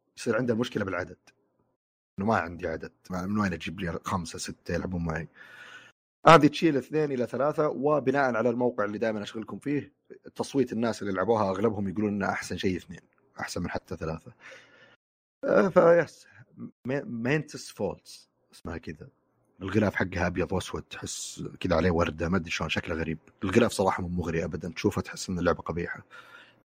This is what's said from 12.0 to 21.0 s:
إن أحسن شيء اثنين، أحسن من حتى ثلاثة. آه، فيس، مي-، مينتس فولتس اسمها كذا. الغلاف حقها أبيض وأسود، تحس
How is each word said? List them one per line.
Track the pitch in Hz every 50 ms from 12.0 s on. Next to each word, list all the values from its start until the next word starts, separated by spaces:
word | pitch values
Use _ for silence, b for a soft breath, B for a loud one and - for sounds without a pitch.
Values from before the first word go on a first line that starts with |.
| 107 101 104
إن | 101 95
أحسن | 98 98 - - - 95
شيء | 85 - 95 90
اثنين، | 85 - - 85 - _ _ _ _ _ _ - -
أحسن | - - - 87
من | 87 -
حتى | - - - - 90
ثلاثة. | - 80 80 80 80 - 120 - B B B B B B B B B B B B B _ _ _ _ _ _ _ - -
آه، | 277 - 202 208
فيس، | 180 156 180 170 170 170 170 147 - - - - B B B B _ - 117 117 120 - _ -
مي-، | 123 139 139
مينتس | - 120 120 113 117 127 151 156 143 - - 131 - -
فولتس | - - 104 87 73 - - - - - - _ _ _ _ _ -
اسمها | - - 87 85
كذا. | 85 - 90 78 - - - _ _ _ _ _ _ _ _ _ -
الغلاف | 90 90 95 107 104 95 -
حقها | - 104 87 82 87 87
أبيض | 87 85 92 82 - 98
وأسود، | 90 - - - 78 -
تحس | - - -